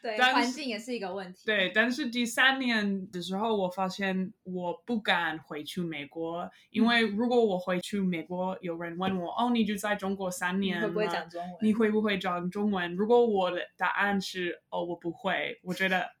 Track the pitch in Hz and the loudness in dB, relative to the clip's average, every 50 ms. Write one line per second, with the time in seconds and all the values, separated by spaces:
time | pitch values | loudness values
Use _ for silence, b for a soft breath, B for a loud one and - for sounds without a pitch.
0 | - 240 - - 247 254 262 254 240 247 254 294 302 262 220 208 226 247 247 233 | -6 -6 0 4 4 4 6 4 2 2 0 -4 -6 -6 -6 -6 -6 -6 -6 -4
1 | 190 185 180 196 190 180 185 _ - - 214 202 190 180 180 214 226 247 247 269 | -4 -4 -6 -6 -8 -10 -14 _ -2 0 2 2 2 2 4 2 2 2 2 -2
2 | 302 240 226 247 240 226 - - 254 262 269 269 269 247 233 220 208 202 196 196 | -2 -2 0 0 0 0 2 4 4 4 4 4 0 0 2 2 2 0 -2 -2
3 | 185 185 - 180 170 170 190 190 214 233 220 208 190 180 180 - 190 190 185 - | -4 -8 -8 -8 -6 -4 -4 -2 0 0 0 0 0 -2 -2 -2 -2 -2 -2 -2
4 | 196 190 185 190 185 180 - _ _ 185 180 185 180 175 165 - _ - 240 220 | -2 -2 0 0 -2 -4 -6 _ _ -8 -8 -4 -4 -4 -6 -6 _ -4 -4 -4
5 | 202 - 190 175 170 160 156 160 139 _ 160 147 151 - - 185 175 170 156 147 | 0 0 0 0 0 -2 -4 -6 -10 _ -10 -10 -10 -8 -6 -4 -4 -4 -4 -8
6 | 143 143 - 165 165 165 170 170 180 196 b b b b _ 208 220 226 233 233 | -10 -10 -8 -8 -6 -6 -6 -6 -8 -10 b b b b _ 2 4 4 6 4
7 | 226 220 202 202 240 240 247 240 233 214 190 180 180 185 185 180 - - - 202 | 4 2 2 0 0 4 4 4 4 4 2 0 0 0 -2 -2 -2 -2 -2 0
8 | 190 185 180 160 156 - 180 180 185 185 185 - - 180 165 165 170 170 170 170 | 0 0 0 -2 -4 -6 -4 -4 -2 -4 -4 -6 -6 -8 -6 -6 -6 -8 -4 -2
9 | 185 190 190 185 175 165 - - 233 247 240 233 220 190 214 196 - 208 208 208 | -2 0 0 -2 -4 -4 -2 0 2 2 4 4 2 2 0 -2 0 -2 -2 -2
10 | 196 190 196 190 196 185 180 - 185 180 185 190 202 190 180 175 170 - 170 - | -2 -4 -4 -2 -4 -4 -4 -2 -2 -2 0 0 0 0 0 0 -2 -2 0 0
11 | - - 170 170 170 - - 170 175 180 180 175 214 214 214 220 226 214 214 214 | -2 0 -2 -4 -6 -6 -10 -10 -10 -10 -6 0 2 2 4 4 4 4 4 2
12 | 214 214 202 190 190 190 175 175 175 180 180 208 208 214 202 190 175 175 175 175 | 2 2 0 0 0 -2 -2 -2 -2 -4 -2 0 0 0 2 0 -2 -2 0 -2
13 | 208 214 240 240 240 233 214 190 185 180 175 175 - - _ _ 185 180 - - | 2 4 6 6 6 6 4 2 2 2 0 -2 -6 -8 _ _ -2 -2 0 2
14 | 196 202 202 196 185 - - 185 180 175 - - _ _ - 180 175 175 175 170 | 0 2 2 0 -2 -2 -4 -4 -4 -4 -4 -6 _ _ -6 -6 -4 -4 -6 -6
15 | - 170 165 - - 190 175 151 147 143 - - _ 180 180 - 190 190 190 180 | -6 -8 -8 -4 -2 -2 -2 0 -2 -4 -6 -8 _ -8 -2 0 2 2 2 2
16 | 180 - - _ | 0 -2 -8 _